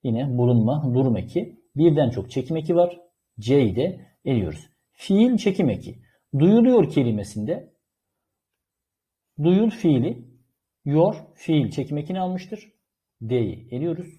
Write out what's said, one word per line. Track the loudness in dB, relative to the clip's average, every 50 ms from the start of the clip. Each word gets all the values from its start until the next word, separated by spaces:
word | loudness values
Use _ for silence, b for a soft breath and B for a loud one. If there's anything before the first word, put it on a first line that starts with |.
Yine | -2 -2 -2 -2 -2 -2 -2 0
bulunma, | 2 2 4 2 2 2 0 -2 -2 -2 0
durum | 0 2 2 0
eki. | -2 -4 -6 -6 -6 -6 -6 -14 _ _ _ _
Birden | 2 2 4 4 4 0 0
çok | -2 -6 -10 -6
çekim | -6 -8 -6 -4 -6
eki | -6 -2 0 2
var. | 2 2 2 0 -10 -20 _ _ _ _ _ _ -10
C'yi | -2 2 2 4 4 2 0
de | -2 -4 -4 -6 B B B B B _
eliyoruz. | -2 -2 -2 -2 -4 -8 -12 -18 _ _ _ _ _
Fiil | _ _ -2 0 4 4 4 4 2
çekim | 0 0 0 0 0 0 -2
eki. | -2 -4 -8 -14 -16 -18 _ _ _ _ _ _ 0 2
Duyuluyor | 4 6 6 6 6 6 6 4 4 2
kelimesinde | 2 0 0 0 -2 -4 -6 -8 -8 -8 -6 -4 -6 -6 -8 _ _ _ _ _ _ _ _ _ _ _ _ _ _ _ _ _ _ _ _ _ _ _ _ _ _ _ _ _ _ _ _ _ _ -2
duyul | 2 2 4 4 2 0
fiili | -2 0 0 2 2 2 2 -2 -4 -8 -14 -20 _ _ _ _ _ _ _ _ _ _ _
yor | -2 2 2 2 2 0 -6 -16 -20 _
fiil | _ -4 0 0 0 0 0
çekim | -4 -6 -6 -6 -6 -8
ekini | -8 -8 -6 -6
almıştır. | -6 -6 -6 -8 -10 -12 -16 -16 -18 _ _ _ _ _ _ _ _ _ _ _
D'yi | -8 -4 -2 -2 -2 -4 -6 -12 -14 -12
eliyoruz. | -10 -6 -6 -6 -6 -8 -10 -16 -20